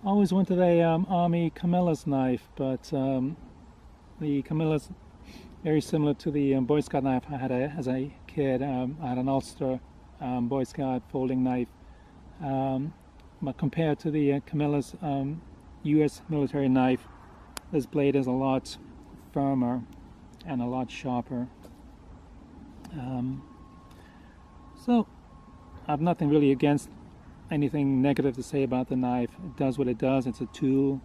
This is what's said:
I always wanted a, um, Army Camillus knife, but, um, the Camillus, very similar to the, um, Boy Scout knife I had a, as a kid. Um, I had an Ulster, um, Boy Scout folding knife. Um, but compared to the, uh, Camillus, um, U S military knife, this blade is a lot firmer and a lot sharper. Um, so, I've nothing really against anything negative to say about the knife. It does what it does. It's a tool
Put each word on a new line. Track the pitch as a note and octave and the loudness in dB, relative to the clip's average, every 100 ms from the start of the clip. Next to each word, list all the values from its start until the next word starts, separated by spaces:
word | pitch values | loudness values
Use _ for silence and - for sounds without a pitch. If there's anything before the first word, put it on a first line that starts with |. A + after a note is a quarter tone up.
| G3+ | 2
I | |
always | G3+ G3 | 2 4
wanted | F#3 F#3 F3+ | 4 2 4
a, | F3+ E3+ | 6 6
um, | E3 E3 F#3 | 4 2 0
Army | F#3 F3 E3+ E3 - | 0 2 2 0 -2
Camillus | F3 F3 F3+ D3+ - | 0 2 2 0 -2
knife, | C#3 C3 B2+ - - | 0 0 -2 -6 -6
but, | C3+ C3 - | -4 -4 -4
um, | D3 C3+ C3+ C3 E3 - - - - - - - - | -2 0 0 -2 -6 -16 -20 -20 -20 -20 -20 -20 -8
the | D#3 C#3+ | -2 -2
Camillus, | C3 D#3 D#3+ D3+ - - - - - - - - | -2 0 0 0 -2 -18 -20 -20 -20 -20 -20 -10
very | - D#3 | 0 0
similar | - D#3+ D3 C#3+ | 2 0 0 0
to | - | -2
the, | D3 C#3 C3+ | 0 2 2
um, | B2 | 2
Boy | D3 | 0
Scout | - D3 | 0 -2
knife | C3+ B2+ - | 0 -2 -2
I | C#3+ | -6
had | B2+ | -4
a, | B2 C#3 D3+ | -2 -2 -4
as | C3 | -4
a | B2+ C#3 - - | -2 -4 -10 -12
kid. | - C#3 B2+ | -2 0 0
Um, | C#3 B2+ B2+ D3+ | 0 -2 -4 -6
I | D3 | -4
had | B2 | -2
an | C3 | 0
Ulster, | C3+ B2+ - C3+ B2+ - - - - | -2 -2 -6 -4 -4 -8 -20 -20 -12
um, | C3+ B2+ A#2+ | -6 -2 0
Boy | C3+ B2+ | -2 -2
Scout | - C3+ B2+ - | -4 -4 -4 -4
folding | C#3+ C3 C3 | -4 -2 0
knife. | B2+ B2+ A#2+ - - - - - - - | 0 0 -4 -8 -20 -20 -20 -20 -20 -10
Um, | D3+ C3+ C3+ C3 D3 - - - - - | -4 -2 -2 -2 -4 -8 -20 -20 -20 -10
but | D3 B2+ | -8 -2
compared | D3 - E3 C#3+ | -4 0 0 0
to | E3 | -2
the, | D3+ C#3+ | 0 2
uh, | C#3 - | 0 -2
Camillus, | D3 D3 D3 C3 - | -2 0 0 -2 -6
um, | D#3+ C#3 C3+ D#3+ - - - - | -4 -2 -4 -6 -12 -20 -20 -10
U | D3+ D3+ | 0 4
S | D3+ - - | 2 0 -4
military | D#3 C3+ C#3+ C#3 | 0 0 0 2
knife, | C3 B2+ B2+ - - - - - - - | 4 4 2 -4 -20 -20 -20 -18 -18 -4
this | E3 B2 | -4 -2
blade | D#3 C#3+ C#3 | 0 2 2
is | B2+ | 0
a | |
lot | B2+ C3+ C3+ - - - - - - - | 0 0 -2 -4 -16 -18 -20 -20 -20 -10
firmer | - C#3 C3+ A#2+ B2 A#2 - - - - - F3+ | -2 0 0 0 -2 -6 -16 -20 -20 -20 -18 -8
and | C3 | -6
a | A#2+ | -4
lot | B2+ B2 | -4 -6
sharper. | - C#3 B2 A#2+ B2 B2 - - - - - - - - - - - - - - | -8 -4 -4 -4 -6 -8 -10 -20 -20 -20 -20 -20 -20 -20 -20 -20 -20 -20 -20 -14
Um, | D#3+ B2+ C3 B2 C3+ - - - - - - - - - - - - - - - | -10 -8 -4 -4 -6 -12 -20 -20 -20 -20 -20 -20 -20 -20 -20 -20 -20 -20 -14 2
so, | A#3+ G#3 - - - - - - - - | 2 2 -6 -20 -20 -20 -20 -20 -18 -4
I've | D3 | 0
nothing | E3 E3 D3 | 2 2 4
really | D3+ C#3+ | 6 6
against | C3+ D3 D3 - - - - - - - | 4 4 2 0 -18 -20 -20 -20 -20 -4
anything | D#3+ C#3+ D3+ C#3 C3+ | 0 0 0 2 4
negative | C3+ C#3+ C#3 B2+ | 4 4 0 -2
to | |
say | B2 C#3+ | -4 -2
about | C3+ B2+ B2+ | 0 0 0
the | B2+ | 0
knife. | B2+ B2 A#2+ - F3 | 0 0 -2 -6 -14
It | B2 | -2
does | C3+ B2 | -2 0
what | B2+ | 0
it | A2+ | 2
does. | C3+ C3+ B2 | 2 2 0
It's | A2+ | -4
a | A#2+ | -8
tool | - C3+ C3+ C#3 C#3 | -2 2 4 2 0